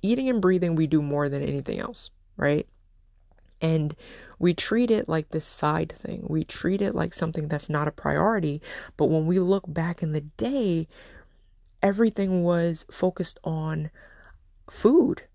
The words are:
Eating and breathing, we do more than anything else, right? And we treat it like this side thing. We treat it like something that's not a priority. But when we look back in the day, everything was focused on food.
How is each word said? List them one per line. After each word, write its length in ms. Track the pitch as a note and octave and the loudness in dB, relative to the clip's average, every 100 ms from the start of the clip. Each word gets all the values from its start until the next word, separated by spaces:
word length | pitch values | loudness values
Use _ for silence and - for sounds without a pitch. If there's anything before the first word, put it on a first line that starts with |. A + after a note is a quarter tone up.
Eating 280 | F#3+ B3 C4 | 0 0 2
and 120 | A#3+ | 2
breathing, 340 | F#3 F#3 F3 E3 | 4 4 2 2
we 120 | D#3+ | 2
do 140 | D#3 | 2
more 260 | C#3+ C#3+ D3 | 2 0 0
than 160 | C#3 | -2
anything 360 | C#3 C#3+ - - | -4 -4 -4 -6
else, 300 | - - - _ _ - | -6 -8 -10 _ _ -2
right? 280 | C#3+ D3 - _ _ _ _ _ _ _ - _ | 0 0 -2 _ _ _ _ _ _ _ -20 _
And 360 | E3 D#3+ D3+ D3+ - - - - | 0 2 0 -4 -18 -20 -20 0
we 140 | F3 | 0
treat 360 | E3+ - A3+ A#3+ | 2 0 2 4
it 200 | G#3+ - | 2 2
like 200 | D#3+ D3+ | -4 -2
this 160 | D#3+ - | -6 -6
side 460 | - D3+ D#3 D#3+ | -2 0 0 -2
thing. 340 | - - - - | -8 -12 -10 -4
We 160 | D#3 - | -4 -4
treat 360 | - - G3 | -4 -2 0
it 140 | G3+ - | -2 -2
like 180 | D#3+ | -4
something 340 | - D#3+ D#3+ D3+ | -4 -6 -4 -4
that's 220 | D3+ - | -6 -4
not 180 | D3+ D3+ | -2 -2
a 40 | |
priority. 720 | - D3 D3 F3+ A3 D#3+ D3 - - - - | -2 -2 2 2 2 -2 -4 -10 -16 -16 0
But 120 | D3 | 2
when 180 | D#3+ D#3 | 2 2
we 140 | F3+ | 2
look 260 | F3+ G3 F3 | 2 0 -2
back 340 | D3+ E3 F3 | -4 -4 -4
in 120 | D#3+ | -4
the 80 | D3+ | -4
day, 680 | D3 - A3+ C#4 G#3+ E3 D#3+ - - - - _ _ _ _ _ | -6 -6 -4 0 0 0 -4 -12 -20 -20 -20 _ _ _ _ _
everything 600 | G3+ G3 A3+ G#3 G3 F#3 | 0 4 2 2 0 2
was 420 | F3 F3 E3+ D#3+ - | 2 2 2 -2 -10
focused 500 | - F#3 - E3+ - | -2 -2 0 -8 -6
on 480 | - D#3+ D#3 D#3 D#3 - - - - - _ _ - | -6 -4 -2 -4 -6 -10 -20 -20 -20 -20 _ _ -20
food. 540 | - G#3+ D#4 C4+ - - | 2 4 6 4 0 -10